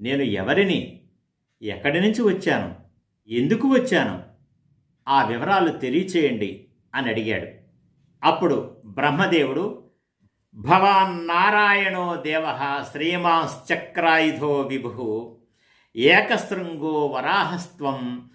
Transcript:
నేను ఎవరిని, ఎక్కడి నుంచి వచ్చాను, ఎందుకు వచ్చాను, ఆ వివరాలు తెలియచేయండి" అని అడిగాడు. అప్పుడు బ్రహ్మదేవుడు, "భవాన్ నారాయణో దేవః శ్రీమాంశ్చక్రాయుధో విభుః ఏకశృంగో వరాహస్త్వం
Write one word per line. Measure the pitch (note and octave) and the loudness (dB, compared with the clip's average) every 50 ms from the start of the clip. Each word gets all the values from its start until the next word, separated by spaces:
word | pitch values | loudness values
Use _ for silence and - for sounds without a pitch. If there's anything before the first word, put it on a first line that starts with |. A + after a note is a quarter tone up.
నేను | G#2 B2 C#3 C#3 C3+ | -6 -4 -2 -2 0
ఎవరిని, | A2+ G2+ F#2+ F#2+ A2+ D3 F#3+ G3+ F#3 E3 A2+ F2+ - - - _ _ _ _ _ _ _ _ _ _ _ _ A2+ | -2 -2 -2 -2 0 2 2 2 2 2 -2 -2 -6 -14 -20 _ _ _ _ _ _ _ _ _ _ _ _ -10
ఎక్కడి | G#2 F#2+ F2+ - C#3+ D3 F3 | -10 -10 -4 -4 -2 0 2
నుంచి | F#3+ G#3+ G#3+ A#3+ A#3 | 2 2 2 2 2
వచ్చాను, | G#3 F3 - - E3 C#3+ A2+ F#2 F2 F2 - - _ _ _ _ _ _ _ _ G#2+ | 0 0 0 0 -2 0 0 -2 -6 -10 -14 -20 _ _ _ _ _ _ _ _ -6
ఎందుకు | A2+ A#2+ C3 D#3 A3+ A3 - C4+ | -2 -2 0 0 0 0 2 2
వచ్చాను, | C4+ A#3+ B3 - F#3+ D#3+ B2+ G#2+ F2+ F2+ - - _ _ _ _ _ _ _ _ _ _ _ _ _ _ _ C3 | 2 2 2 2 0 0 0 0 -4 -8 -12 -16 _ _ _ _ _ _ _ _ _ _ _ _ _ _ _ 2
ఆ | C#3 C#3 B2 | 2 2 4
వివరాలు | A2 A#2 A#2 D3 F#3 G3 F#3+ F3 D#3+ | 2 0 -4 0 2 2 4 4 2
తెలియచేయండి" | - - C3 B2+ B2+ F3 F#3 F#3 - E3+ D3+ C3+ A#2+ G#2+ G#2 F#2+ F#2 - - _ _ _ _ _ - | 0 -2 -4 0 0 0 0 0 0 2 2 2 2 0 -4 -6 -6 -10 -16 _ _ _ _ _ -6
అని | C3+ C3 A#2 | -4 -4 -2
అడిగాడు. | G#2+ A2+ G#2+ A2 G2+ F2 D#2+ D#2 - - _ _ _ _ _ _ _ _ _ _ _ _ C#3 | -2 -2 -2 -2 -4 -4 -4 -8 -14 -20 _ _ _ _ _ _ _ _ _ _ _ _ 0
అప్పుడు | D#3+ - - F#3 D#3+ C3+ A2 - - - - - | 2 2 2 2 0 0 0 -2 -6 -14 -20 -20
బ్రహ్మదేవుడు, | G#2+ F#2+ C3 C3 D3 C#3 E3 G3 F3 E3+ D#3+ C#3+ B2+ C3+ D3+ F#3+ G#3+ - - - _ _ _ _ _ _ _ _ _ _ _ _ _ _ | -14 -6 0 0 2 2 2 2 2 4 2 2 2 0 -2 -4 -4 -6 -10 -18 _ _ _ _ _ _ _ _ _ _ _ _ _ _
"భవాన్ | A2 G#2 C3+ F3 F#3+ G3 G3+ G3 F#3+ F#3+ F#3 F3 F3 E3+ E3+ | -12 0 2 4 6 6 6 6 6 4 2 0 -6 -4 -2
నారాయణో | E3+ F3 F#3+ G#3 G#3+ G#3 G#3 G3+ G3+ G3+ G3 F#3+ F3+ F3+ F3+ F3 E3+ D#3+ - | 0 2 2 4 4 4 4 4 4 2 2 0 -2 -2 -2 -4 -4 -4 -4
దేవః | D3+ D#3 D#3+ D#3+ D#3 C#3 C3 C#3+ C#3 C#3+ C#3+ A#2+ - - | -2 -2 -2 -2 -2 -4 -4 -4 -4 -4 -4 -6 -8 -8
శ్రీమాంశ్చక్రాయుధో | C#3+ D#3 E3 F3+ F3 F3 F3 E3 E3 D#3 C#3+ - - - - E3+ C#3+ - - - F3+ E3 E3 D#3+ D#3+ D#3+ D#3 C#3 A2+ D3 D3 C#3+ C#3+ | -4 -2 -2 -2 0 2 2 2 2 2 -2 -6 -12 -4 -4 -4 -4 -4 -8 -6 0 2 4 4 4 4 2 0 0 -2 0 0 0
విభుః | C#3 C3+ C3+ C3 A#2+ A#2+ G#2 A#2+ B2 A2 G#2+ A2+ A#2+ - - _ _ _ _ _ _ _ _ _ _ _ _ | 0 -2 -4 -6 -6 -6 -8 -6 -6 -4 -4 -4 -6 -10 -16 _ _ _ _ _ _ _ _ _ _ _ _
ఏకశృంగో | A2+ B2 D3+ F3 G#3 G#3 - A#3 F#3+ - - G3+ F#3 F3+ E3+ E3 D3 C#3+ D#3 D#3 D3+ D3 | 2 4 4 4 4 0 0 -4 -4 -4 -6 -8 -8 -8 -10 -10 -8 -6 -4 -2 -2 -2
వరాహస్త్వం | C#3 B2+ B2+ C3 D3+ F#3 G3+ F#3 D#3+ F3+ F3 F3 - - - C#3+ C#3 C3 B2+ B2 B2 B2 B2 - - _ | -2 -4 -4 -4 -2 -2 -2 -2 -2 -4 -8 -10 -12 -14 -8 -6 -6 -6 -4 -6 -8 -10 -10 -12 -18 _